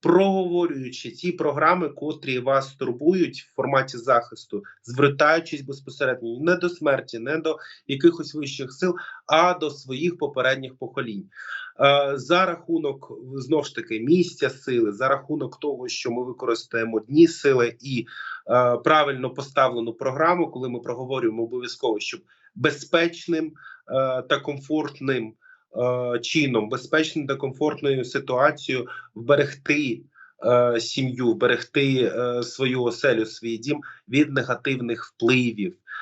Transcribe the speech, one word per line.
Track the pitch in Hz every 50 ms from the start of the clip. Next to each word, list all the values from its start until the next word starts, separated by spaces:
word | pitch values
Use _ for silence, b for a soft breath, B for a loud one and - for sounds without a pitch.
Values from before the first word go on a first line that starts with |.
проговорюючи | - 165 175 185 196 196 190 190 185 175 175 175 175 170 147 135 131 123 127 - - 120
ті | - - - 180
програми, | 170 - - 151 127 139 151 160 180 180 170 143
котрі | - - 143 151 151 147 - 135 127 123
вас | 120 135 135 135 135 - -
турбують | - 131 120 117 120 147 165 185 185 160 131 127 -
в | - _ _
форматі | - 131 131 139 131 131 135 - 120
захисту, | 113 135 123 117 - - 113 - - - - 101 - B B B B
звертаючись | 120 123 127 147 139 139 139 151 151 160 165 165 - 156 139
безпосередньо | 139 135 135 135 - 135 120 - 143 131 123 123 120 117 117 127
не | 151 170 180
до | 175 180 175
смерті, | 175 - 156 143 139 127 - - - 117
не | 117 135 156 165
до | 156 160 151 B B B B B B -
якихось | 139 139 143 170 165 170 151 - -
вищих | 156 143 135 - - 135 127 -
сил, | - 180 185 175 B B B B B B
а | - 151 160 170 180 175
до | 175 156 147
своїх | 139 - - 131 131 131 160 180 170 -
попередніх | 151 139 - 131 123 131 135 135 131 127 - -
поколінь. | 127 117 - 139 127 113 104 98 87 - B B B B B B B B B -
Е, | 131 139 143 143 143 139 143 135
за | 117 143 170 180 185
рахунок, | 175 170 165 - - 165 156 151 139 135 - - - - - 131 127 135
знову | 139 131 131 156 151 143
ж | - -
таки, | 123 113 - 113 107
місця | 113 135 170 185 170 170 - - 131 127
сили, | - - - 135 123 117 110 104
за | 101 104 131 131
рахунок | 139 135 135 135 151 151 135 127 - -
того, | - 147 135 120 127 120
що | - - - 127
ми | 117 123 127
використаємо | 127 123 - 131 120 117 113 - - - 113 113 113 110 107
дні | 107 - 139 156 170 165
сили | 165 - - 143 135 127 120 117 117 -
і, | - 139 131 117 113 B B B B B B B B 90
е, | 117 123 123 123 120 120
правильно | - 151 156 156 147 139 135 127 131 127
поставлену | - - 135 - - 143 135 123 120 120 113 117 113
програму, | - 135 131 127 143 156 170 180 175 165 -
коли | - 127 131 127
ми | 123 120
проговорюємо | - 135 120 123 127 123 135 131 120 113 107 113 117
обов'язково, | 117 123 123 123 120 - - - 123 107 104
щоб | - - - - - b b b b b b
безпечним, | - 123 151 143 - - - - 165 170 170 170 - - - 170 156 160 151
е, | 151 B B B B B B - 127 135 135 131 131 127
та | 127 127 147 139
комфортним, | - 147 143 135 - - 151 156 151 151 135 - 135 135 135 123 113 113 113 b b b b b b b - - 123 123 123 123 123 123 120
е, | 120
чином, | 120 - - 165 147 135 120 113 107 107
безпечним | 127 120 - - - 156 160 156 - 165 139 131
та | 151
комфортною | 139 - 131 131 - 151 151 151 - 143 139 135 131 120
ситуацією | 127 - 139 135 135 127 123 139 151 151 - - - 175 170 160 B B B B B B
вберегти, | 107 120 120 143 143 143 - - - - - 147 147 147 127 113 - - _ b b b b b b -
е, | 120 123 123 123 120 120 113
сім'ю, | 113 - - 139 135 127 127 127 127 117
вберегти, | 110 101 127 123 123 117 - - - 147 139 135 131 127 120 101 80
е, | 113 123 123 123 123 120
свою | 117 - - 135 127 127 127 123
оселю, | 120 113 - - 139 120 110 110
свій | 110 - - 117 117 113 110
дім | 117 139 147 147 B B B B B -
від | 120 139 151 139 135
негативних | 135 117 117 120 - - 139 135 131 123 117 117 113 -
впливів. | - _ - 117 117 127 127 123 120 110 104 98 90 - _ _ B B B